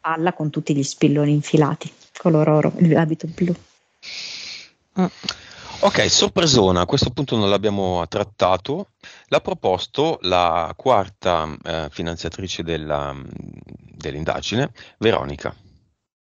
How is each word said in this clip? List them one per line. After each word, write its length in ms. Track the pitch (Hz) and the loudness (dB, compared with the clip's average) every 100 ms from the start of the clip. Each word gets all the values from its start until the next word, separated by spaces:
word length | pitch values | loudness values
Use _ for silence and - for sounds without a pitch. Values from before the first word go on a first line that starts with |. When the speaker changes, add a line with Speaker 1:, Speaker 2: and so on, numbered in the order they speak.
Speaker 1:
palla 320 | 160 160 170 | -4 0 -2
con 180 | 175 151 | -2 -4
tutti 240 | 156 151 | -4 -2
gli 80 | 147 | -2
spilloni 500 | 139 - 156 143 147 | -2 0 2 4 2
infilati, 600 | 147 - 156 143 160 - - _ - | 2 2 2 2 0 -8 -16 _ -2
color 300 | 180 156 156 | 2 4 4
oro, 240 | 151 156 - | 4 2 4
l'abito 500 | 175 156 160 160 160 | 4 4 2 -2 -8
blu. 220 | 165 175 175 - _ _ _ - - - - - - - _ _ - | -4 -2 -2 -8 _ _ _ -18 -14 -14 -14 -14 -16 -20 _ _ -2
Speaker 2:
Mm. 60 | 185 - - - - - - - | -2 -2 -10 -10 -16 -20 -16 0
Speaker 3:
Ok, 300 | 196 - 104 | 2 4 2
sorpresona, 720 | - 202 - 165 131 95 90 | 4 2 2 4 6 6 4
a 60 | 87 | 2
questo 240 | 143 - | 0 0
punto 260 | 120 139 117 | -2 -2 0
non 140 | 98 | 2
l'abbiamo 520 | 101 104 101 95 90 85 | 2 2 0 0 -2 -2
trattato. 800 | 104 101 _ 90 92 - 151 202 _ - - _ | -4 -4 _ 2 2 -2 -8 -8 _ -20 -20 _
L'ha 140 | 143 | -2
proposto 800 | - 185 104 92 - - 156 151 | -2 -4 -2 -2 -4 -2 -2 -2
la 500 | 90 90 87 82 80 | 0 2 2 2 -2
quarta, 800 | 78 131 113 92 - 92 85 78 76 | -4 2 2 0 -4 0 0 -2 -6
eh, 260 | 80 82 78 | -6 -6 -6
finanziatrice 720 | - 85 85 85 - 95 - | -6 -8 -6 -8 -8 -10 -8
della, 520 | 82 82 76 73 71 69 65 - - 50 - - | -6 -6 -4 -4 -4 -10 -14 -14 -16 -18 -20 -20
dell'indagine, 920 | - - 78 69 80 71 - 107 135 - - _ | -20 -12 -10 -6 -4 -4 -2 -2 -2 -6 -20 _
Veronica. 560 | 110 104 67 71 - - _ _ _ _ _ _ _ | 2 2 -2 -8 -10 -12 _ _ _ _ _ _ _